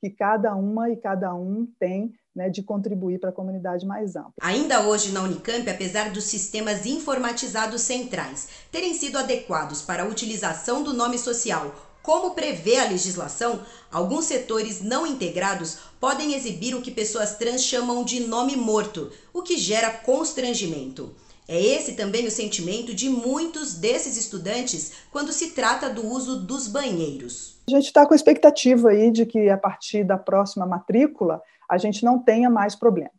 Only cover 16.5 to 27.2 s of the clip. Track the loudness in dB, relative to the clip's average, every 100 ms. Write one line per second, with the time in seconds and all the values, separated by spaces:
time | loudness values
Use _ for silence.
16.5 | -6 -6 -6 -6 -4 -4 -2 -4 -2 -4
17.5 | -2 0 0 -2 -2 -2 -4 -2 0 0
18.5 | 0 2 0 0 -6 -12 -14 -12 -10 -2
19.5 | -2 0 0 0 -2 0 0 0 -4 -4
20.5 | -2 -4 -6 -8 -12 -16 -16 -20 -20 -6
21.5 | 2 2 2 -2 -6 -4 -2 -2 -2 -4
22.5 | -4 -4 -4 -6 -4 0 0 0 -2 -2
23.5 | -6 -10 -4 0 0 -2 -4 -6 -6 -4
24.5 | -4 -4 -6 -8 -12 -12 -6 -4 -4 -4
25.5 | 0 0 2 -2 -4 -4 -4 -4 -6 -4
26.5 | -6 -4 -4 -2 -2 -2 -6